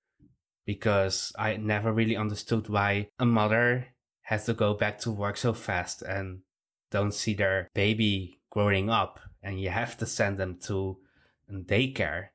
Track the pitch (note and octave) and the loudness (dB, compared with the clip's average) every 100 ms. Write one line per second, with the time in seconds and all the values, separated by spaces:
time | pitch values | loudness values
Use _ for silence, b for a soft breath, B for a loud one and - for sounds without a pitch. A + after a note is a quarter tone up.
0 | _ _ _ _ _ _ - G2 A2 G2+ | _ _ _ _ _ _ -8 -2 2 4
1 | F#2+ F#2 - - G#2+ G#2 G#2+ G#2 A2+ A2 | 2 0 -4 -2 -2 -2 0 0 2 2
2 | A2+ G#2+ G#2+ G#2 - A2+ G#2+ G#2 G2+ G2+ | 2 0 -2 -4 -2 -2 0 0 2 0
3 | G#2 - A#2+ A2+ G#2+ A2 A#2+ B2+ B2+ _ | -2 0 2 4 4 4 4 2 -4 _
4 | _ _ - G#2+ - A#2 G#2 G#2 G#2 G#2 | _ _ -4 -4 -2 2 2 2 -2 -2
5 | A#2 G#2 G2+ G2+ B2 A2 - F#2 F2 - | -4 -2 -4 -2 -2 -2 -2 -4 -4 -8
6 | - G2 F#2+ F#2 - _ _ _ _ G2+ | -6 -6 -6 -10 -16 _ _ _ _ 0
7 | G#2 - - G2+ G2 F#2+ F2+ - G2+ G#2+ | 0 0 -2 0 2 0 -2 0 2 4
8 | G#2+ G2 F#2 - _ G#2 G#2 G2 G2+ A2+ | 2 2 -4 -12 _ 0 2 2 2 0
9 | F#2 - - - G2 F#2+ F#2+ A2 A#2 - | 0 -4 -20 -14 -8 -4 -4 -4 -4 -6
10 | G#2+ - G2+ G2 F#2 F2 - G2 F#2+ F#2+ | -6 0 0 0 -4 -6 -4 -2 -2 -6
11 | b b b b _ G2 F2 G#2 C3+ C3+ | b b b b _ -12 0 0 2 -2
12 | E2+ E2 F#2+ | -4 -4 -8